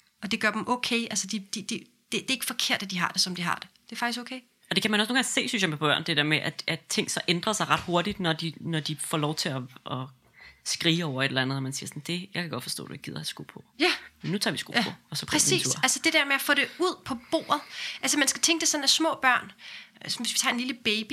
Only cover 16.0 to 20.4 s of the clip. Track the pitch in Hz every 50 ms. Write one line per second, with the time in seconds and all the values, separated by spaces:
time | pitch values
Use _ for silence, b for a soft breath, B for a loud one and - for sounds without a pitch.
16 | - 330 320 311 285 285 277 269 - - 285 277 262 - - - 339 370 330 -
17 | - - 269 233 - - - 320 - - - 294 - B B B B B B B
18 | B 262 - 294 277 262 - - - - 339 320 330 - - 302 277 - - -
19 | 320 320 277 - - 254 240 - - - - B B B B B B B B -
20 | - - - - 233 - - -